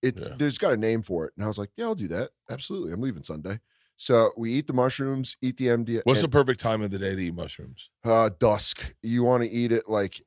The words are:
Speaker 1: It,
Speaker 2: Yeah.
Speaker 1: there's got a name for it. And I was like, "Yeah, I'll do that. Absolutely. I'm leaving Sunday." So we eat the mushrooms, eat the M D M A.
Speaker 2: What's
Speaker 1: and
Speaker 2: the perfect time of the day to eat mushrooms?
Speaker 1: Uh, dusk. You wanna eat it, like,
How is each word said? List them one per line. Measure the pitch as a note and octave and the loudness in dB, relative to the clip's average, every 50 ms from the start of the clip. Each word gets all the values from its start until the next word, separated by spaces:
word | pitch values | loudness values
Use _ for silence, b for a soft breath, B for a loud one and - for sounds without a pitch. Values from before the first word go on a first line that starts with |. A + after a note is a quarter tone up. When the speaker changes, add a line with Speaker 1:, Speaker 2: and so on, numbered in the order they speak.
| - | -2
Speaker 1:
It, | C3 - - | -2 -2 -2
Speaker 2:
Yeah. | - - C3+ C3 | -8 -10 -4 -2
Speaker 1:
there's | D3 D3 B2+ - | -2 -2 0 0
got | - D3+ C3 | 0 2 2
a | |
name | G#2+ A2 A2 A2+ A2+ G#2 | 2 2 2 0 0 -2
for | - F#2 E2 D#2+ | -4 -4 -4 -4
it. | - - | -6 -6
And | - G2+ | -6 -6
I | G#2+ | -4
was | G#2 G#2 | -4 -4
like, | G2+ - _ | -8 -8 _
"Yeah, | - A#3 | -6 -6
I'll | A3+ A3 | -4 -4
do | F3+ G#2 D#2+ | -4 -4 -4
that. | E2 F#2 C3 - - _ _ - | -4 -4 -4 -6 -8 _ _ -12
Absolutely. | B2 C3+ - - G3 G3 G#2 D#2+ E2+ | -10 -10 -8 -8 -8 -6 -6 -6 -6
I'm | G2 | -4
leaving | B2 C3+ G#2 D#2+ - | -4 -4 -6 -6 -10
Sunday." | - D#2 D#2 D2+ F#2 G2+ A2+ - _ _ _ _ _ _ - | -12 -12 -10 -8 -8 -8 -10 -10 _ _ _ _ _ _ -10
So | - - B2 A#2 A2+ G#2 - | 0 4 6 6 6 6 2
we | A2+ A#2 A2+ A#2+ | 0 -4 -2 -2
eat | C#3+ D3 - | -2 -2 0
the | C3+ | 2
mushrooms, | B2+ B2 C3 - - C3+ C3+ C3+ C3+ C3 - - - - | 2 2 2 0 -2 -2 -2 -2 -2 -4 -6 -6 -4 -4
eat | B2+ B2+ | -4 -4
the | - C3 B2 | 0 2 2
M | A#2+ A#2 A#2 | 2 2 0
D | A2+ A#2 | -2 -4
M | A2 | 0
A. | - | 2
Speaker 2:
What's | - C3+ - | 2 4 4
Speaker 1:
and | E3 | 2
Speaker 2:
the | D3 B2 | 2 4
perfect | D3 C3+ B2+ B2 - | 4 4 4 0 0
time | - A2+ A2 G#2+ G#2+ | -2 -2 -2 0 -2
of | G2+ G2+ | -4 -4
the | G2 | -4
day | G2 F#2+ F#2+ | -4 -4 -2
to | F#2+ | -2
eat | F#2 F2 E2+ | -4 -4 -4
mushrooms? | E2+ E2 D#2 - - - - B2+ - - - _ _ - | -6 -8 -10 -12 -14 -16 -18 -18 -20 -20 -20 _ _ 0
Speaker 1:
Uh, | A#2 A2+ A2+ A2+ A2 F#2 - | 4 6 6 6 4 4 4
dusk. | B2 A2+ G#2 G2 - - - - - - - _ - | 4 4 4 4 0 -2 -4 -6 -8 -10 -12 _ -6
You | A2+ A#2 A#2+ A#2+ | -2 0 2 4
wanna | B2 B2+ A#2+ A#2+ A2 | 4 4 4 2 0
eat | G#2 A#2+ A#2+ A#2 A#2 | 0 -2 0 2 2
it, | A2+ - - | 2 2 0
like, | G#2+ G#2 G2+ F#2+ - - - | 0 0 0 -2 -4 -10 -12